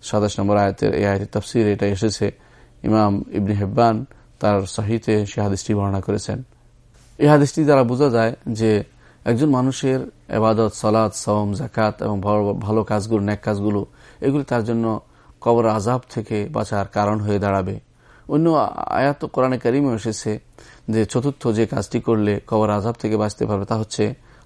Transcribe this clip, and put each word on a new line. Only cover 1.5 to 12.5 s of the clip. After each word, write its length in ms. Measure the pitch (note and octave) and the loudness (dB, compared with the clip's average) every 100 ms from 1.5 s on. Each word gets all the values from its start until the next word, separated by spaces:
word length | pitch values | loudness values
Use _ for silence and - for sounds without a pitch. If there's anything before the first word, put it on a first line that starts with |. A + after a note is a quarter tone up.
| A#2+ G#2 | 0 2
এটা 120 | G2 G2+ | 2 0
এসেছে। 460 | G2 A2 - G2+ - - - - - | 0 -2 0 -4 -4 -20 -20 -20 -8
ইমাম 400 | - A2 G#2 G2+ - | 0 2 4 0 -4
ইবনে 220 | G2+ G2 | -4 -2
হিব্বান 520 | G2+ G2 A2+ A#2 G#2+ C3+ - _ - | -2 -2 2 2 2 -6 -16 _ -4
তার 220 | G#2+ G2+ | 0 0
সহিতে 640 | G2 - G#2 A2+ - G#2+ G2 | -2 -4 -4 -2 0 0 0
সে 160 | G#2+ | -4
হাদিসটি 340 | G#2 G2 - G#2 | -2 -2 -2 -2
বর্ণনা 260 | G2+ G2 | 0 -2
করেছেন। 420 | F#2+ G2+ - A2 - _ _ _ _ - - - | -2 -4 -4 -10 -10 _ _ _ _ -20 -12 2
এই 100 | D3 | 4
হাদিসটি 360 | D3 C#3+ - | 6 4 2
দ্বারা 200 | D3 C3+ | 4 4
বোঝা 260 | A#2+ B2 C#3+ | 4 2 2
যায় 260 | A#2 A2+ - - | 2 0 -2 -8
যে 360 | A2 A2+ G#2 - _ - _ - | 0 2 2 -2 _ -20 _ -2
একজন 240 | A#2 D3+ | 2 2
মানুষের 640 | B2+ C3 B2+ C3+ C3 - - - G#2+ | 2 0 0 -2 -2 -4 -14 -6 0
ইবাদত, 360 | A2 G#2+ A2 | 2 2 0
সালাত, 400 | - G#2+ A2 G#2+ | 0 0 2 2
সওম, 400 | - - G#2 G#2 | -2 -2 0 0
যাকাত 480 | G2 B2 A#2 G#2+ - | -4 -4 -2 -2 -2
এবং 200 | G#2+ G2+ | -4 -4
ভালো, 320 | G2+ G#2+ G2+ | 0 0 0